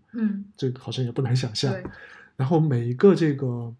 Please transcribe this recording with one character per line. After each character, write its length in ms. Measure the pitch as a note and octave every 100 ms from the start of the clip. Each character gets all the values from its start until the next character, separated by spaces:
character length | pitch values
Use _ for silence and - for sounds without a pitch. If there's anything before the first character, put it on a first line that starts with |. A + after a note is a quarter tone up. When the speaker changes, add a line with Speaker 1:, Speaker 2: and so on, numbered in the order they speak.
| _
Speaker 1:
嗯。 320 | A#3 G#3+ G3 - -
Speaker 2:
这 140 | C3
个 80 | B2+
好 120 | -
像 140 | B2 B2
也 60 |
不 100 | A#2+
难 140 | B2+ B2+
想 180 | B2 A2
象。 160 | C3+
Speaker 1:
对。 120 | - - - - - - -
Speaker 2:
然 120 | C3+
后 120 | E3
每 280 | D#3 B2 A#2
一 60 |
个 200 | B2 G3+
这 200 | F#3 D#3+
个 400 | C3 C3 A#2+ A#2 A#2